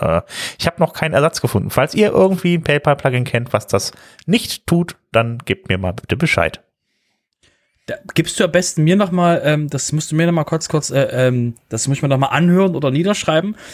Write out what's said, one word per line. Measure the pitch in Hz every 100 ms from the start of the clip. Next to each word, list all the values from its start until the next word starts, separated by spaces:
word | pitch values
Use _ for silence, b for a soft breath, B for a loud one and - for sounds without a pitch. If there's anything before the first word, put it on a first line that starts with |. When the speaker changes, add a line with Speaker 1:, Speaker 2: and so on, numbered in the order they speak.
Speaker 1:
äh, | 82 82 - B B B
ich | -
habe | -
noch | 165
keinen | - 156
Ersatz | - 156 -
gefunden. | - 104 -
Falls | - 147 -
ihr | 208
irgendwie | - 190 185 175 175
ein |
PayPal-Plugin | 160 147 151 143 135 123
kennt, | 123 120 123
was | 107 -
das | 101 - B B B -
nicht | 233 - - -
tut, | 170 170 - _
dann | 113 117 117 -
gebt | 104 -
mir | 92
mal | 92
bitte | 98 - -
Bescheid. | 165 - 80 - _ _ _ _ _ _ _ _ _ _ _ _ -
Speaker 2:
Da | - - -
gibst | 160 -
du |
am | 185
besten | 170 180 -
mir | 156 196
noch | 196
mal, | 180 175 170 143
ähm, | 151 147
das | 139 -
musst | 151 -
du | 156
mir | 170
noch |
mal | 170
kurz, | 147 160 -
kurz, | 156 -
äh, | 135 135 123 127
ähm, | 123 120 117 _
das | 113 -
muss | 139
ich |
mir | 147
noch | 135
mal | 139
anhören | 143 175 180 190 156
oder | 143
niederschreiben, | 139 185 208 - 156 196 214 B